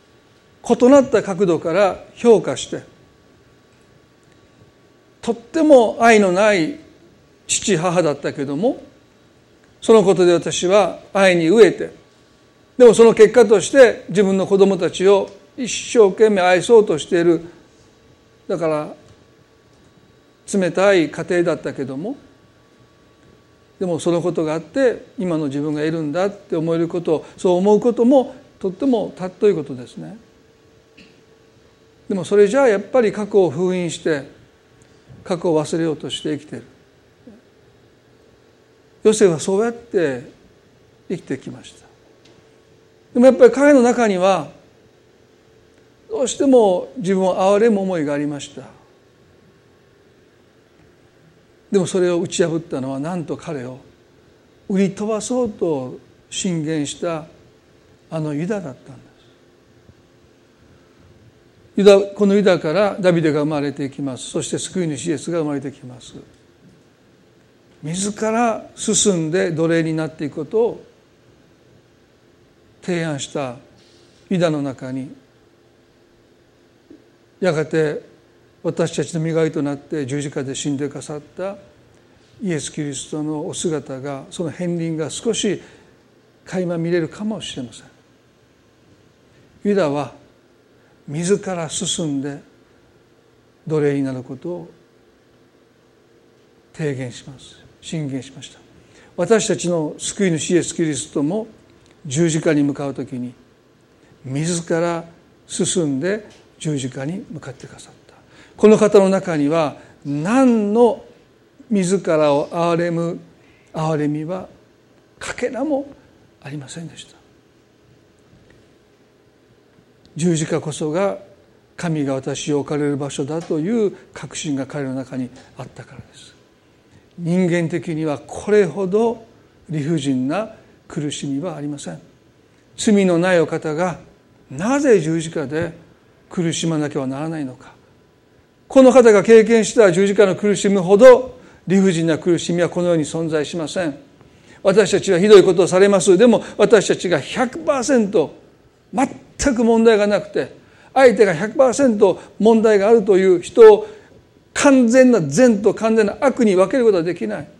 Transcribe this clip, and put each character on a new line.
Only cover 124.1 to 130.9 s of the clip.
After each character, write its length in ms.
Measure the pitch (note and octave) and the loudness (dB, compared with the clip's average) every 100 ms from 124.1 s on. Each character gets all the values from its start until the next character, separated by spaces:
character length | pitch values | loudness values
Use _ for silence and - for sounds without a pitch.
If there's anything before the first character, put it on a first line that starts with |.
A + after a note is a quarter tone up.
確 240 | - C#3 - | -18 -16 -10
信 200 | D#3 C3+ | -6 -6
が 100 | B2+ | -6
彼 180 | D3 | -10
の 100 | C3 | -8
中 220 | C3 B2+ C3 | -10 -10 -10
に 140 | A#2+ - - - | -10 -14 -20 -20
あ 60 | |
っ 40 | B2 | -18
た 180 | - | -18
か 100 | - | -20
ら 40 | - | -20
で 160 | - | -20
す。 200 | - - _ _ _ _ _ _ _ _ - | -20 -20 _ _ _ _ _ _ _ _ -10
人 240 | E3+ F3+ | -4 0
間 260 | F3+ F3 D#3+ | 0 0 -2
的 260 | F3 F3 | -6 -8
に 120 | D#3 D#3+ | -6 -6
は 120 | C#3+ | -8
こ 320 | - - - | -10 -12 0
れ 140 | G#3 | 2
ほ 220 | F3 G3 F#3 | 2 -2 -2
ど 400 | G#3+ A#3 B3 - _ _ _ - | 0 0 -4 -16 _ _ _ -10
理 140 | D#3 | -6
不 160 | C#3+ D#3+ | -2 -2
尽 280 | C#3 B2+ C3 | -2 -2 -2
な 280 | F3+ A3 - - _ | -4 -8 -14 -20 _
苦 220 | _ | _